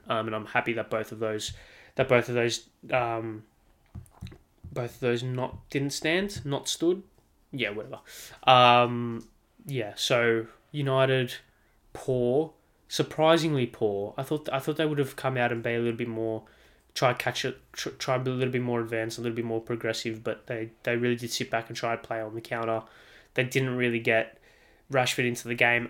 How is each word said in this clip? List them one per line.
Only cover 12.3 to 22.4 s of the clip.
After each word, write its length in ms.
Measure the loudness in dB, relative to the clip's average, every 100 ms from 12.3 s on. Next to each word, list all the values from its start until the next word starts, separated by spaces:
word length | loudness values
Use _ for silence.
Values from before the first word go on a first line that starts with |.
| 2 0 -6 _ _ -6
surprisingly 760 | -4 -2 4 6 6 4 0 0
poor. 460 | 0 -2 0 -4 -6
I 60 |
thought, 260 | -4 -4 -2
I 80 | -4
thought 160 | -2 -2
they 100 | 0
would 120 | 0
have 180 | -2 -4
come 220 | -2 0
out 160 | 0
and 100 | 0
be 120 | -2 0
a 40 |
little 180 | 0 -2
bit 120 | -4
more, 340 | -4 -4 -4 -8 -20 -20 _ _
try 200 | 0 0
catch 320 | 2 -2 -2 -4
it, 120 | -8 _
tr-, 180 | -10 -10
try 260 | -6 -2 0
and 100 | 0
be 60 |
a 20 |
little 180 | -2 0
bit 120 | 0
more 180 | 0 -2
advanced, 360 | -2 -4 -4 -4
a 40 |
little 140 | -4 -4
bit 100 | -2
more 160 | -4
progressive, 600 | -4 -4 -2 -4 -6 -6
but 240 | -6 -6 -6
they, 240 | -8 -8 -6
they 140 | -2 0
really 180 | 0 0
did 160 | -2
sit 180 | -6 -2
back 200 | -4 -4
and 80 | -4
try 160 | -4
and 100 | -4
play 160 | -4 -6
on 160 | -6
the 60 | -8